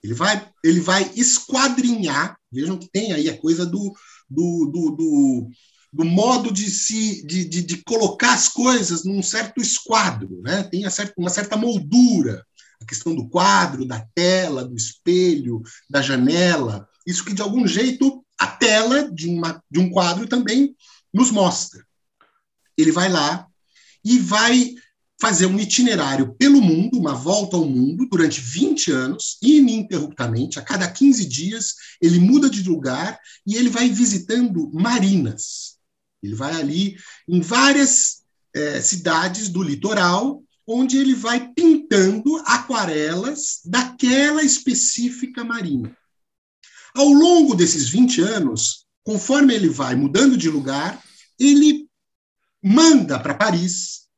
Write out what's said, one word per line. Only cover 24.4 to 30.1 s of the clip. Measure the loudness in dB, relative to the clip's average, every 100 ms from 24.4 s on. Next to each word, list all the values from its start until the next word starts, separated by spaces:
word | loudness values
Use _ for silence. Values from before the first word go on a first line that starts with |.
| 2 2 0 -6 _ _ _ _
fazer | -2 2 0
um | 0
itinerário | -2 0 2 0 -2 -2 -4 2
pelo | 6 6
mundo, | 6 2 0 -2
uma | -2 -4
volta | -2 -2 -2 -2
ao |
mundo, | 0 0 0 -2 -2
durante | 0 0 0
vinte | -8 -4 -2 0 -2
anos, | -2 -2 -6 -8 -2
ininterruptamente, | 4 6 6 2 -4 -6 -6